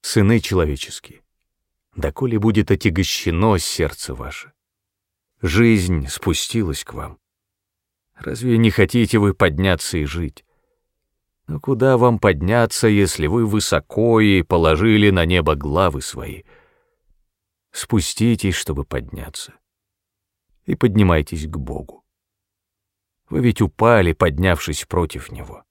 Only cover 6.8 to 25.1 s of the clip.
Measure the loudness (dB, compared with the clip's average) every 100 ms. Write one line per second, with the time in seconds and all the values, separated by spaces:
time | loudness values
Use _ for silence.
6.8 | -10 -14 -14 -16 _ _ _ _ _ _
7.8 | _ _ _ _ -12 -6 0 4 4 4
8.8 | 2 2 0 2 2 2 0 2 0 0
9.8 | -2 -4 -4 -6 -8 -12 _ _ _ _
10.8 | _ _ _ _ _ _ -12 -10 -4 0
11.8 | 2 4 4 4 2 2 0 2 0 2
12.8 | 2 4 2 0 -2 0 0 -2 0 -4
13.8 | -4 -2 2 4 4 4 2 2 2 2
14.8 | 4 4 4 4 2 2 2 -2 -2 0
15.8 | 0 -2 -10 -12 -12 -14 -20 _ _ _
16.8 | _ _ _ _ _ _ _ _ _ -16
17.8 | -2 -2 -2 -2 0 0 -2 -4 -4 -8
18.8 | -6 -8 -8 -14 -14 -14 -18 _ _ _
19.8 | _ _ _ _ _ _ _ _ -8 0
20.8 | 0 4 4 2 0 -8 -8 -10 -10 -10
21.8 | -14 -20 _ _ _ _ _ _ _ _
22.8 | _ _ _ _ _ -2 0 2 0 2
23.8 | 4 4 4 2 0 2 0 0 -4 -8
24.8 | -4 -4 -4